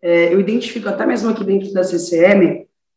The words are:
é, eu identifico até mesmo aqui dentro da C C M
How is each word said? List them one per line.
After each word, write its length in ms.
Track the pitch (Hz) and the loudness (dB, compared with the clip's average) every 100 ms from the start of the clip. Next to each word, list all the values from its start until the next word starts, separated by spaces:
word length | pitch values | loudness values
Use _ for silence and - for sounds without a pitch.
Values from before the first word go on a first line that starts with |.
é, 320 | 175 170 170 | 0 2 4
eu 60 | 185 | 2
identifico 480 | 190 233 - 240 202 | 0 -2 -4 -8 -6
até 180 | 196 233 | -4 -2
mesmo 240 | 240 220 | -2 -2
aqui 140 | 208 | -2
dentro 300 | 190 196 196 | 0 -2 -2
da 100 | 190 | -4
C 160 | 180 170 | -2 -2
C 240 | - 170 | -2 2
M 440 | 180 202 175 - - _ _ | 4 4 2 0 -12 _ _